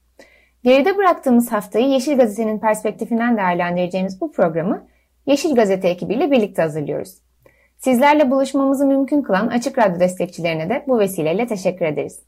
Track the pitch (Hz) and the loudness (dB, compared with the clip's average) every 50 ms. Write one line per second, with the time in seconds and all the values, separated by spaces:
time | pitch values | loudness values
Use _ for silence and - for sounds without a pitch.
0 | _ _ _ _ - _ _ _ _ _ _ _ - 247 254 269 277 381 381 392 | _ _ _ _ -20 _ _ _ _ _ _ _ 2 4 4 4 4 2 0 2
1 | 403 359 330 330 - 269 240 240 233 233 226 208 196 - - 214 247 277 269 269 | 2 2 2 0 0 2 2 2 2 0 -2 -6 -6 -2 -2 0 2 2 2 0
2 | 254 302 294 254 254 214 202 214 226 214 214 208 226 220 214 214 - 214 208 - | 0 0 2 2 2 2 0 -2 -4 -4 -4 -2 -2 -2 -2 0 -2 -6 -6 -6
3 | 226 - 233 226 233 240 240 214 190 180 175 175 175 175 175 175 180 175 185 190 | -6 -4 -2 -2 0 0 0 0 0 0 0 0 -2 -2 -2 -2 -2 -2 -2 -4
4 | 185 196 190 - 339 302 - - 196 170 160 165 156 196 311 403 - _ _ _ | -4 -4 -6 -8 -8 -8 -2 0 0 0 0 -2 -2 -2 -4 -6 -8 _ _ _
5 | _ _ _ _ _ - 277 285 - 339 285 233 220 190 196 185 190 175 180 180 | _ _ _ _ _ 0 0 0 0 0 2 2 4 2 2 0 0 -2 -2 -2
6 | 180 175 - 247 359 302 277 247 208 190 - - 165 160 147 156 147 151 147 147 | -4 -4 -2 -2 0 2 2 2 2 0 -2 -2 -2 -2 -2 -6 -6 -6 -6 -8
7 | - - - _ _ _ _ _ _ _ _ _ _ _ _ _ - 262 254 233 | -8 -10 -14 _ _ _ _ _ _ _ _ _ _ _ _ _ -2 0 2 4
8 | 277 285 302 302 302 254 269 269 269 262 - 277 277 269 277 262 285 269 269 269 | 4 4 4 4 4 2 2 0 0 0 0 0 0 0 2 2 2 2 2 2
9 | 277 254 302 294 277 - 196 185 220 233 - 247 240 277 - 262 - 196 175 170 | 0 0 0 -2 0 0 0 0 0 0 -2 -2 -4 -2 0 0 0 0 2 0
10 | 180 180 185 - 175 170 - - 165 170 165 156 160 175 185 - - 269 254 226 | 0 -2 0 -4 -8 -8 -8 -6 -4 -4 -4 -4 -4 -4 -4 -6 -2 -2 0 0
11 | 202 185 190 - 151 156 170 196 247 240 226 185 - 180 180 - 175 156 147 139 | 0 0 -2 -2 -2 -2 -2 -2 -2 -4 -4 -4 -4 -4 -4 -2 -4 -4 -2 -4
12 | 139 - - - _ | -6 -8 -10 -16 _